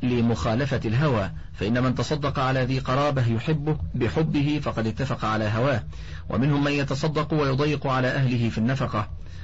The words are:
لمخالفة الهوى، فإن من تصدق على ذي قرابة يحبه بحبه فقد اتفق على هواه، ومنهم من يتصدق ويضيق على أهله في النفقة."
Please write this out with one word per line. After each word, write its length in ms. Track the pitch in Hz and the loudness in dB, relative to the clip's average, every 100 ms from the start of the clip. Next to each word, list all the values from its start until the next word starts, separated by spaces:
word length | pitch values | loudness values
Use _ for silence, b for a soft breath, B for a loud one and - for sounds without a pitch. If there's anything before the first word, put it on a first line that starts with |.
لمخالفة 760 | 127 120 117 113 120 113 139 127 113 | 0 2 2 2 0 0 0 -2 0
الهوى، 460 | 117 156 113 95 B B | 2 2 2 0 B B
فإن 300 | - 98 123 | -4 0 2
من 120 | 127 123 | 2 0
تصدق 440 | 120 147 143 143 | -2 -2 -2 0
على 240 | 131 131 | 0 0
ذي 160 | 123 131 | 0 0
قرابة 480 | 131 131 147 139 117 | 0 0 2 2 2
يحبه 500 | 113 160 156 151 156 - 127 | 0 0 0 0 -2 -2 -2
بحبه 680 | 117 160 156 151 143 147 | 0 2 2 2 2 0
فقد 240 | 117 113 110 | -2 -2 -2
اتفق 380 | 110 131 117 107 | -2 -4 -2 -2
على 180 | 107 | 0
هواه، 400 | 107 110 139 117 - B B B B | 0 2 2 0 -4 B B B B
ومنهم 340 | 104 139 143 | 0 2 2
من 80 | 143 | 2
يتصدق 600 | 143 139 139 160 151 151 | 0 -2 -2 -2 0 0
ويضيق 540 | 156 143 131 151 147 143 | 0 2 2 0 0 0
على 200 | 131 127 | 0 2
أهله 420 | 139 127 123 113 | 2 2 2 0
في 80 | 110 | 2
النفقة." 520 | 113 135 120 107 104 - B B | 0 0 0 -2 -4 -8 B B